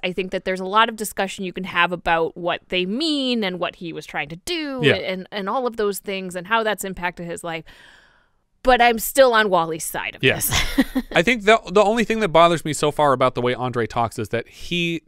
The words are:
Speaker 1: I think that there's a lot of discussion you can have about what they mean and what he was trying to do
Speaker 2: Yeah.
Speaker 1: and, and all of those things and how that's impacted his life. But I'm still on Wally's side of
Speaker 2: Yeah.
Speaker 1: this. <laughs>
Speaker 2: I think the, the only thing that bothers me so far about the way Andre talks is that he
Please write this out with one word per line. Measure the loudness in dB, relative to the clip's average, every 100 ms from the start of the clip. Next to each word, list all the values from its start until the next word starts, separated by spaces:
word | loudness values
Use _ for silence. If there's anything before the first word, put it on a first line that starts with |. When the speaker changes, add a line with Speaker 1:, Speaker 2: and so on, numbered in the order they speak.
Speaker 1:
I | -6
think | -4 -4
that | -6
there's | -4 -6
a | 0
lot | 2 2
of | -2
discussion | -8 -4 -6 -6 -10
you |
can | -8
have | -4 2 2
about | 2 0 2 0 -2
what | -4 -4 -4
they | -4
mean | -2 -2 -2 -2 0 -2
and | -2 -2
what | -6 -6
he | -10
was | -12
trying | -10 -8 -8
to | -10
do | -8 -6 -4 0
Speaker 2:
Yeah. | 2 2
Speaker 1:
and, | -2 -6 -8
and | -8 -4
all | -2 -4
of | -2
those | -4 -4
things | -6 -8 -8 -10
and | -2
how | 0
that's | 0 -4
impacted | -6 -6 -6 -6
his | -10 -10
life. | -8 -10 -12 -20 -20 -20 _ _ _ _ _ _
But | 2 6
I'm | 6 4
still | 0 6 6
on | 6 4
Wally's | 2 0 -4
side | -6 -6 -8
of | 0
Speaker 2:
Yeah. | 0
Speaker 1:
this. | 2 -2
<laughs> | -2 0 0 0 -2 0
Speaker 2:
I | 0
think | 2 2 4
the, | 4 4
the | 2
only | 4 2
thing | 0 0
that | 2
bothers | 6 6 4 -2
me |
so | -2 -2
far | 2 4
about | 4 2
the | 2
way | 0
Andre | 0 -2 -2 -2
talks | -2 -2 -4
is | -4
that | -4 -6
he | -12 -6 -2 -2 -4